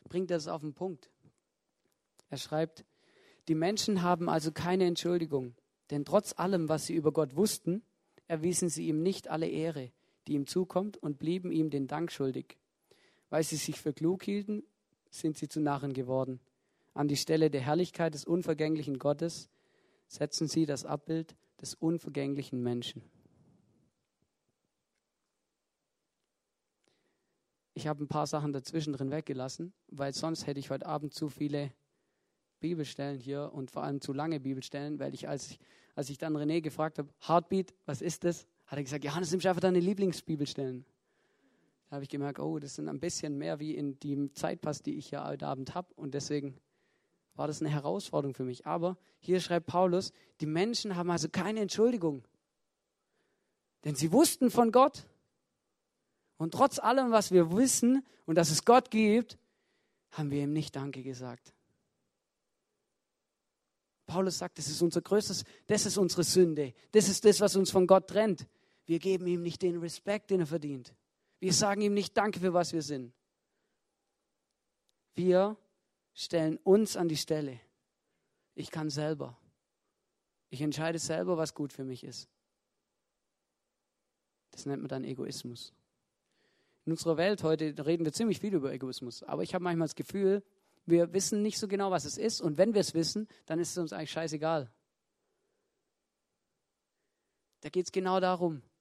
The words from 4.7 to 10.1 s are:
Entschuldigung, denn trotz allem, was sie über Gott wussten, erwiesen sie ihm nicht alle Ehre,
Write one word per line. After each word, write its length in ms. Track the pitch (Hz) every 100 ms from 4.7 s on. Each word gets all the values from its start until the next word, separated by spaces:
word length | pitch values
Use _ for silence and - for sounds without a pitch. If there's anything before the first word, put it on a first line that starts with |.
| 190 180
Entschuldigung, 680 | 170 170 175 160 143 123 120 _ _ -
denn 160 | 147 135
trotz 280 | 185 - -
allem, 300 | 175 190 156
was 160 | 156 -
sie 100 | 165
über 160 | 151
Gott 240 | 151 147 135
wussten, 480 | 208 - - 196 - _ _ _ -
erwiesen 420 | 160 170 170 180
sie 180 | 156 165
ihm 160 | 156
nicht 240 | 175 196 -
alle 200 | 160 165
Ehre, 440 | - 165 147 123 _ _